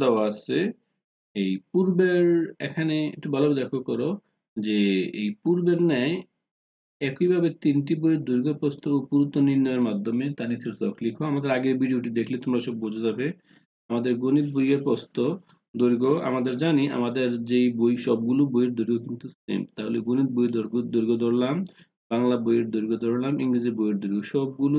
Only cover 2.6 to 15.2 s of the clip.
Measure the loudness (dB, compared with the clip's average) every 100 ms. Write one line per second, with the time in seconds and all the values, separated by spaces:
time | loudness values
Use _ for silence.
2.6 | -6 -2 0 0 -2 -6 -4 0 2 0
3.6 | -2 -4 -4 -2 -2 -4 _ _ _ -6
4.6 | -2 2 2 2 0 -4 -6 -4 0 2
5.6 | 2 2 2 2 0 -2 -6 _ _ _
6.6 | _ _ _ -8 -6 0 2 2 0 0
7.6 | 2 2 2 0 2 2 0 0 0 0
8.6 | -2 -4 -2 -2 2 2 2 2 4 4
9.6 | 2 2 0 0 -2 -2 -2 -4 -4 -6
10.6 | -6 -4 -4 -2 -4 -4 -2 -2 0 0
11.6 | 2 2 0 0 -2 -2 -2 -4 -2 -2
12.6 | -2 -4 -6 -4 -2 -2 -4 -6 _ _
13.6 | _ _ -6 -2 0 0 2 2 2 0
14.6 | 2 2 0 -2 -2 -4